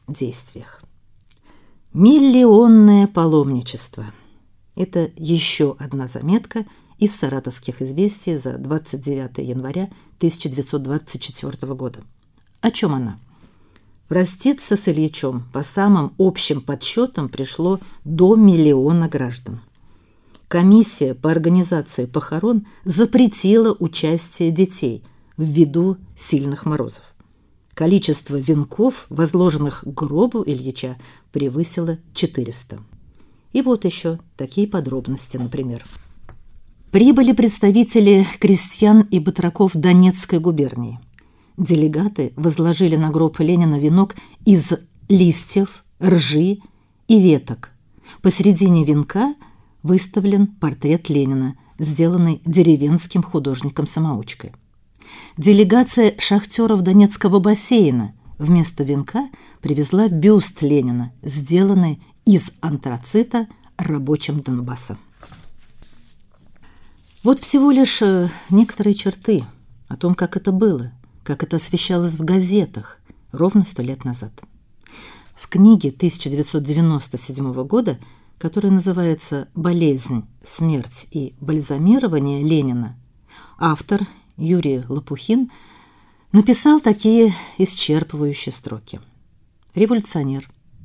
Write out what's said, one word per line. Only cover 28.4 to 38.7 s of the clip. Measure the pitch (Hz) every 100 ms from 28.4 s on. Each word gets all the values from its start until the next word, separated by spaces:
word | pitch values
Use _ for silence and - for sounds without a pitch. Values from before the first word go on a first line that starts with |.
| 131 147 139 - 247 - -
возложенных | 147 160 180 180 151 143 -
к | 143
гробу | 131 147 151 240 233 151
Ильича, | 131 131 127 127 123 - _ _
превысило | 143 139 135 165 - 165 165 _
четыреста. | - 160 135 117 123 - 107 - - - _ _ _ _
И | 262
вот | 254 226 180
ещё | - 165 165 - -
такие | 131 196 208
подробности, | 190 131 135 120 135 - 127
например. | 123 139 127 117 - - - - - - - - - _ -
Прибыли | 196 247 254 254
представители | 214 226 - 202 214 226 233 202 196 190 -
крестьян | 196 190 -